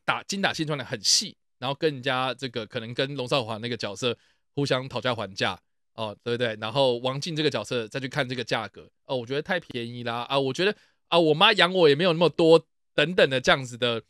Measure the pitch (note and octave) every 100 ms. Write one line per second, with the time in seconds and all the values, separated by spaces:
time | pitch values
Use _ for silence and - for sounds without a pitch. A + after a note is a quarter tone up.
0 | - B2 - G3 F3 C3+ D3+ D3 A#2 A#2
1 | - - G3+ - _ _ B2+ C#3+ D#3+ C3+
2 | C3 B2+ C3 A#2+ C3+ A#2 G#2+ B2 A2+ B2
3 | C#3 C#3 B2 C#3+ A2 G#2+ A#2+ A2+ G#2 G2
4 | B2 A2+ _ _ _ - C#3 C3 C3 B2
5 | B2 A2+ G2 G2 A2+ F#2 _ _ _ -
6 | G#2+ G#2 A#2+ A#2+ A#2+ G#2+ A2 C3+ C3 A#2+
7 | B2+ C#3 F3+ D#3 D#3 A#2+ G#2 B2 A2 C#3
8 | B2+ D3+ B2+ B2 A2+ B2 G#2 - D#2 _
9 | - C3 A#2 C#3+ D#3 F3+ - A#2+ A#2 B2
10 | A#2 A#2 B2 C#3 C3+ C3 F#3+ - _ _
11 | _ E3+ D#3+ D3+ G#3 G3 F3 F#3 D#3 C#3+
12 | F#3 E3 E3 - E3 E3 - _ _ -
13 | D3+ F#3 D#3 C3 F3+ D3+ B2 A#2+ A#2+ A2+